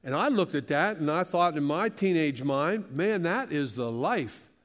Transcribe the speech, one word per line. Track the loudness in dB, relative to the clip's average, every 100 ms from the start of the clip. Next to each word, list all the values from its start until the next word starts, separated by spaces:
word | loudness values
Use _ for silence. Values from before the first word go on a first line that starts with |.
And | -4
I | -2 2
looked | 2 2
at | 0 0
that, | 0 0 0
and | 0
I | 0
thought | 0 2 2 2
in |
my | 0 0 -2
teenage | 0 2 4 2 0
mind, | 0 2 0 -2 -4
"Man, | -2 0 0
that | 0 -2 -2
is | -2 -2
the | -2 -4
life. | -2 0 -2 -4 -10 -20 _